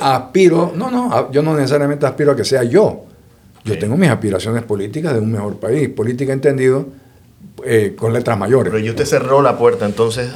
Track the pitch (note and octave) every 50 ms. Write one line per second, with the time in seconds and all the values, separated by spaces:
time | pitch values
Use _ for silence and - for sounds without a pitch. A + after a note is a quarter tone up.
0 | C#3+ C#3 C3 B2 - - - F#3 F#3+ E3+ E3 E3+ E3+ - C3+ E3+ B3 B3+ B3 B3
1 | B3 - A#2+ - - - C3 C#3+ D3+ D#3+ D#3 D3 C3+ B2 D3 C#3+ C#3+ C#3+ D3 D3
2 | D3 C3 - - D3+ C#3+ C3+ A#2+ G2+ - C3+ C3 B2 A#2 C3 G3 G#3+ B2 E2+ -
3 | - - - - _ _ _ _ _ - _ _ - G#2+ G#2 D#2+ G2+ G#2 B2+ F3+
4 | F#3+ D3 A#2 F#2+ A2 G#2 F#2+ F#2 F2 A2 A#2 A#2+ A#2 - G#2 F#2+ G2 G#2+ A2 D3+
5 | E3 D#3+ C3+ A2 G#2+ A2 A2+ G#2 G2+ G#2 F2+ - - G#2 B2 D#3 C#3 - - -
6 | G#2+ A#2+ B2 B2 C#3 C3+ C3 C3+ C#3+ D3 C3+ C3 C3 C3 C3 C#3 - - - -
7 | - _ _ _ _ _ _ - - - - - - B2+ A#2 A2 G#2 G2 G2 -
8 | A2+ A2+ A#2+ A#2+ A#2+ A#2 A#2 G2 G2 G#2 C3 C3 A2 - A2 G#2+ G#2+ A2+ A2+ D3
9 | D3 C#3+ D#3 C#3 B2 B2+ C3+ C#3+ C#3 B2+ A2 - A#2 A#2+ - - A2 G2+ G2+ A2+
10 | A2+ A2+ A2 B2+ B2 B2 -